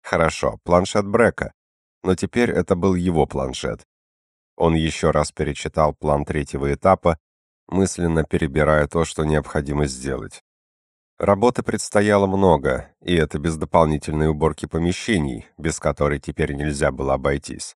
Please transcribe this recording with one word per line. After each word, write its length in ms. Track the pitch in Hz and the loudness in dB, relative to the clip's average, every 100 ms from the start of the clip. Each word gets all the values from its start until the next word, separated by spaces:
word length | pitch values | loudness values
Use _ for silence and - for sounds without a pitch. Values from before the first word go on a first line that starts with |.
Хорошо, 560 | - 90 82 - 69 - | -2 2 2 0 -4 -4
планшет 440 | - 87 95 107 101 | 2 2 4 -2 0
Брека, 460 | 113 110 - - _ _ _ _ _ | 2 2 0 -10 _ _ _ _ _
но 120 | 92 | -2
теперь 360 | 92 95 120 120 | -2 -2 0 0
это 260 | - 87 90 | 0 0 0
был 180 | 95 | 2
его 300 | 92 90 80 | 0 0 0
планшет. 640 | 69 69 65 64 65 55 _ _ _ _ _ _ _ - | 0 -2 -6 -6 -8 -8 _ _ _ _ _ _ _ 0
Он 180 | 85 | 2
ещё 360 | 82 80 - 82 | 2 0 0 0
раз 220 | 76 73 | 2 -2
перечитал 640 | - 76 71 76 - 78 | -4 -6 -4 -6 0 0
план 320 | 73 78 73 73 | 0 -2 0 0
третьего 460 | 76 71 69 69 | -4 -4 -4 -4
этапа, 440 | 71 95 92 87 80 _ _ _ _ - | 0 2 4 2 0 _ _ _ _ -4
мысленно 580 | 92 95 - 87 80 | 0 0 0 0 0
перебирая 640 | 78 85 80 71 73 76 73 | 0 -2 -2 2 4 4 2
то, 180 | 85 82 | -2 -2
что 180 | - | -2
необходимо 640 | 78 76 76 80 71 71 73 | 0 0 -2 -6 -4 -2 -2
сделать. 560 | 64 67 64 50 - _ _ _ _ _ _ _ _ | -4 -8 -8 -10 -18 _ _ _ _ _ _ _ _
Работы 440 | 87 101 120 123 | 2 4 4 2
предстояло 640 | - 110 - 107 104 101 98 | -4 -4 0 2 4 4 4
много, 640 | 98 95 78 67 64 - _ | 4 6 6 2 -4 -6 _
и 140 | - | -2
это 240 | 87 78 78 | 0 0 -2
без 180 | 80 80 | -4 -4
дополнительной 680 | 82 87 80 76 - 76 78 | 0 2 4 0 -4 -2 0
уборки 400 | 76 80 76 - | 0 -2 -4 -8
помещений, 800 | 82 87 90 - 101 71 58 - - | -2 -2 -4 -2 -2 -2 -8 -14 -8
без 220 | 78 - | -6 -2
которой 400 | 80 73 73 71 | -4 0 0 0
теперь 340 | - 73 73 | -6 -4 -4
нельзя 380 | 71 76 71 73 | -2 -4 0 -2
было 240 | 65 67 | -2 -2
обойтись. 640 | 67 67 71 - 53 - _ | 0 0 -2 -6 -14 -16 _